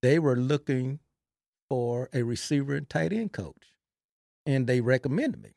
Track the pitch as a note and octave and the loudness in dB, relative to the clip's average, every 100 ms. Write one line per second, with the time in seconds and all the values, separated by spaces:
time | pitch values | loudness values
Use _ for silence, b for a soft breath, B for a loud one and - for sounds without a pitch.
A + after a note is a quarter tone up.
0 | B2+ D#3 D3+ B2 B2+ C#3+ - C3 B2+ C#3 | 6 4 4 2 0 -2 0 -2 -2 -8
1 | _ _ _ _ _ _ _ B2+ A#2+ A#2+ | _ _ _ _ _ _ _ -4 -2 -4
2 | B2+ C3+ A#2+ A#2+ - D3 C#3 C#3+ C#3+ D#3 | -4 -2 -2 -2 0 0 0 -4 -4 -2
3 | D#3+ G#3+ G#3+ - E2 - _ _ _ _ | -2 -2 -4 -8 -10 -14 _ _ _ _
4 | _ _ _ _ - C3+ B2 B2+ A#2 B2+ | _ _ _ _ -2 0 2 2 4 2
5 | C3+ D3+ C#4+ F3+ G2+ | 2 -2 -2 -6 -16